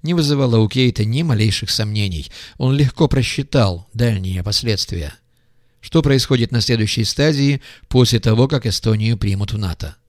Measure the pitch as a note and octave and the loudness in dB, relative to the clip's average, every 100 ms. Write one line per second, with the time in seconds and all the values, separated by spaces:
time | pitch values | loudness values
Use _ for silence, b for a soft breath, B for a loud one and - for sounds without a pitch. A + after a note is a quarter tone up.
0 | D#3 E3+ C#3+ C#3+ C3 A2+ A2 B2+ B2+ A2+ | 0 0 2 2 4 4 4 4 2 2
1 | A2 B2 E3+ A2+ G#2+ G2 G#2+ - G#2 G#2+ | -2 0 0 2 2 0 -4 -4 -2 -2
2 | G2+ E2 D2 B B B B2+ C#3 C#3 - | -2 -4 -8 B B B -2 2 0 2
3 | D3+ C3+ A#2+ - C#3 C#3 G#2 F2 - G#2+ | 2 2 0 -4 -2 2 2 0 -10 -2
4 | A#2+ G2+ F#2+ F#2 F2+ G2+ A#2 G2+ - F2 | -2 0 -4 -6 -4 -4 -2 -4 -4 -6
5 | D2 - _ _ _ _ _ _ - - | -8 -14 _ _ _ _ _ _ -2 0
6 | C#3+ C3+ - C3 A#2 A#2+ - A#2 G#2+ - | 2 0 2 0 0 -2 0 0 0 -2
7 | G#2+ - D3 C#3+ C#3 C#3 B B B B2+ | -4 0 0 2 0 0 B B B 2
8 | A#2+ A#2 A2+ A2 C3 C#3+ A2+ G2 - G#2+ | 4 2 2 2 2 0 -2 -4 -2 0
9 | A2 A2+ G#2 G2 G2+ G#2+ G2 E2 E2 - | 0 -2 -2 -2 -4 -4 -6 -6 -10 -14